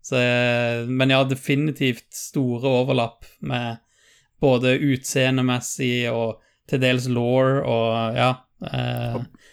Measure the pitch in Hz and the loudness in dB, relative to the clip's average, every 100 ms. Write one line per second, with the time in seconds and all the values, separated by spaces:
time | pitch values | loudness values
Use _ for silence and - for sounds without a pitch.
0 | - 131 123 123 123 120 120 117 120 127 | -2 0 2 2 2 0 0 -2 -2 0
1 | 131 135 131 131 - 139 151 143 135 123 | 2 4 2 -2 0 0 0 0 -2 -2
2 | _ - - 147 127 120 131 123 127 127 | _ -14 -6 -2 -2 -2 0 2 2 0
3 | 117 - - _ 151 123 120 117 _ _ | 0 -6 -20 _ -6 -4 -4 -8 _ _
4 | _ _ _ _ 143 123 127 131 147 131 | _ _ _ _ 2 4 2 2 2 0
5 | - - 131 131 127 123 - - 127 123 | -2 0 0 2 0 -2 -4 -4 -2 -2
6 | 120 117 113 107 _ _ - 139 127 127 | -2 -2 -4 -6 _ _ -4 0 2 2
7 | 127 123 120 127 131 135 127 117 113 113 | 0 0 2 2 2 2 0 0 0 0
8 | 113 120 123 127 _ _ - 127 123 123 | -2 2 0 0 _ _ -8 -6 -4 -4
9 | 120 117 120 _ _ | -4 -6 -8 _ _